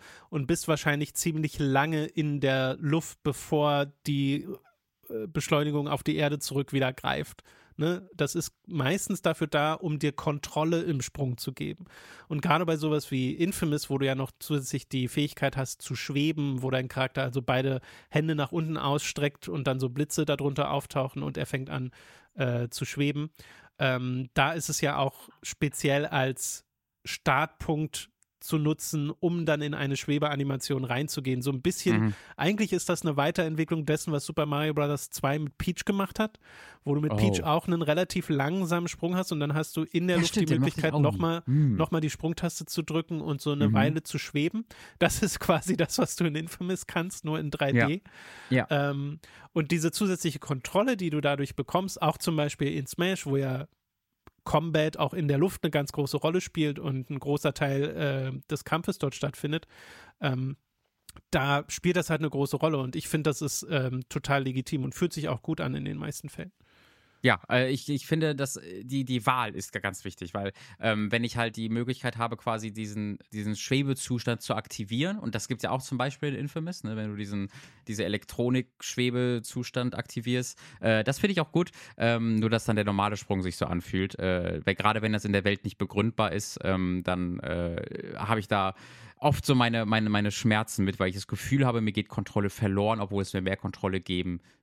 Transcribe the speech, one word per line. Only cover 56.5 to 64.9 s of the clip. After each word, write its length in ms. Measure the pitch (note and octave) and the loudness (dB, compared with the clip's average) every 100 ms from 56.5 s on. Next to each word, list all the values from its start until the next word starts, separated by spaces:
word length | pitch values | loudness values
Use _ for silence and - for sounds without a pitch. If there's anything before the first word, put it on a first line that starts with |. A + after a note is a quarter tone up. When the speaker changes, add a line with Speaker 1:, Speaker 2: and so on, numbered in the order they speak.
| E3 D3+ C#3+ | 0 0 0
Speaker 1:
und 320 | D#3 C3+ B2 | -4 -4 -4
ein 80 | C#3 | -4
großer 360 | C#3+ D3 D3+ - | 0 0 0 0
Teil, 280 | C#3+ C#3 D3 - D3 C3+ C3 C3+ | 0 0 0 0 0 0 -4 -6
äh, 40 | - | -6
des 160 | D3 | -6
Kampfes 360 | - D#3+ E3+ - | -2 -2 -2 -2
dort 160 | C#3 - | -2 -2
stattfindet, 500 | C#3 - D3 D#3 - - - - - - | -6 -4 -4 -4 -6 -20 -20 -20 -20 -4
ähm, 360 | D3+ B2+ C3 C#3 _ _ _ _ - - - | -2 -2 -4 -6 _ _ _ _ -20 -20 -4
da 340 | D#3 C#3 C#3+ - | 0 2 2 0
spielt 280 | - F3 F3+ | -2 0 2
das 140 | E3 | 2
halt 100 | D#3+ | 0
eine 80 | D#3 | 0
große 280 | C#3 C#3 C#3+ | 0 0 2
Rolle 200 | D#3+ D3 | 0 0
und 180 | B2+ D#3 | -2 -4
ich 120 | - | -2
finde, 220 | D#3 D3+ | 0 2
das 100 | C#3+ | 0
ist, 240 | D3 - - | -2 -4 -2
ähm, 380 | D3+ B2+ B2+ - | 0 0 -2 -4
total 360 | C#3+ - C#3 | -4 0 0
legitim 400 | C3 C3 - D3 | 0 -2 -2 -2
und 100 | C3 | -2